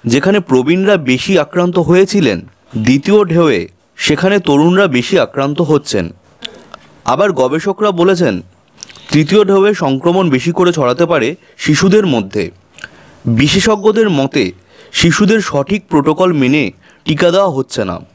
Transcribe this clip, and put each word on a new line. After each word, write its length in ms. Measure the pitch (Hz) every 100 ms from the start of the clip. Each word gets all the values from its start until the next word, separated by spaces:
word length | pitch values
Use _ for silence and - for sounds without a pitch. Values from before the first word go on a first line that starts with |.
যেখানে 340 | 120 131 190 208
প্রবীণরা 580 | 175 127 127 185 190 196
বেশি 420 | 131 127 - 190
আক্রান্ত 400 | 143 175 180 175
হয়েছিলেন, 580 | 151 180 190 202 127 90 - _ _ 113
দ্বিতীয় 480 | 110 139 190 208
ঢেউয়ে 420 | 185 165 160 101 85 _ _ -
সেখানে 420 | - 151 180 202
তরুণরা 480 | 170 143 165 180 196
বেশি 320 | 123 120 185
আক্রান্ত 420 | 117 - 135 147
হচ্ছেন। 440 | 156 147 - 104 85 - _ _ - - - - _ _
আবার 260 | - 131 202
গবেষকরা 600 | 151 127 156 202 185 208
বলেছেন, 500 | 175 180 180 156 92 - _ _ _ - - -
তৃতীয় 300 | 147 151 202
ঢেউয়ে 300 | 196 196 202
সংক্রমণ 560 | 202 147 135 175 185 180
বেশি 220 | 127 165
করে 200 | 165 180
ছড়াতে 320 | 170 123 123
পারে 300 | 165 160 117 185 _ -
শিশুদের 480 | - 143 190 214
মধ্যে। 460 | 190 120 95 104 85 - _ - - - - -
বিশেষজ্ঞদের 840 | - 113 147 196 226 208 214 214 214
মতে 420 | 147 135 151 92 87 _ - -
শিশুদের 460 | - 170 160 196 220
সঠিক 400 | - 143 139 202 _
প্রোটোকল 440 | 156 139 156 185
মেনে 380 | 160 127 151 107 - _ _
টিকা 260 | - 147 175
দেওয়া 180 | 185 196
হচ্ছে 320 | 135 131 -
না 140 | 98 85 -